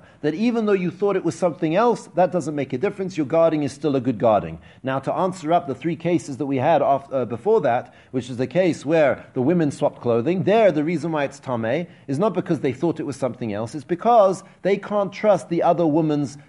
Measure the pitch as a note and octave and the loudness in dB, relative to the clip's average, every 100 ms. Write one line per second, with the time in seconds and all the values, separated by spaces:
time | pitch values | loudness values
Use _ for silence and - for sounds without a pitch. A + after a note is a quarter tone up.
0 | - - D3 D#3+ A#3 A#3 G#3 G3 F3+ C#3+ | -12 -6 -4 0 0 0 0 0 0 -2
1 | G3+ F#3+ E3+ - F3+ D3+ E3 E3+ A#3+ A3 | 0 0 -2 -2 -2 -2 -2 2 2 0
2 | - D3+ F#3 F3+ C#3+ D3 C3+ B2+ G3 G3+ | -4 0 0 0 -4 -6 -4 -2 -4 -4
3 | F#3+ F#3 C#3 E3 E3 D#3 C#3+ - D#3 C3+ | -8 -4 0 2 2 2 -4 -4 -2 -2
4 | A#2+ A2 A#2+ G#2 D#2+ D#2+ - - C3 C3+ | -2 0 4 2 0 -10 -16 -12 -6 -4
5 | C3+ - F#3 - D3 E3+ D#3 B2+ E3 E3+ | -4 -2 -2 -4 0 0 0 -6 -6 -4
6 | E3+ E3+ - B2+ C#3 C#3 C#3 D#3 B2 C3+ | -2 -2 -2 -8 -4 0 2 4 4 0
7 | - C3 A#2 A2+ G3+ A3 D3 A#2+ - - | -2 -4 -4 -4 0 2 2 -2 -4 -18
8 | - C3 A#2 A#2+ B2+ E3+ F#3 C3+ C3+ E3 | -8 -8 -6 -6 -2 0 0 0 0 2
9 | C#3+ G2+ - - B2+ F3 D3+ - C#3+ - | 2 0 -4 -2 0 2 0 0 -2 -2
10 | B2 A#2 B2 F#3 C#3 G#3+ G#3 D3+ D3+ F3 | 0 0 0 0 2 4 4 4 0 -2
11 | D#3+ D#3 C#3 - - A#2+ A2+ C#3+ F3 - | -4 -4 -4 -6 -6 -4 -2 -2 -4 -12
12 | - C3+ G#3+ F#3 E3+ D3+ C#3+ B2 E3+ D3+ | -6 -2 0 -2 -2 -2 -2 -2 -2 -2
13 | C#3 C3 C3 C#3 A#2 G2+ A#2 D3+ - F3 | -6 -4 -6 -4 -6 -6 -6 -8 -6 -2
14 | A3+ A#3+ G3 F#3 - - F3+ G3+ - G#3 | 4 6 6 2 -8 -6 -2 -2 -2 -2
15 | F#3+ - G#3+ F#3 - E3+ D#3+ E3+ E3+ D3 | -2 0 2 2 2 0 2 2 2 2
16 | D#3 D3 C#3+ - | 2 0 -2 -8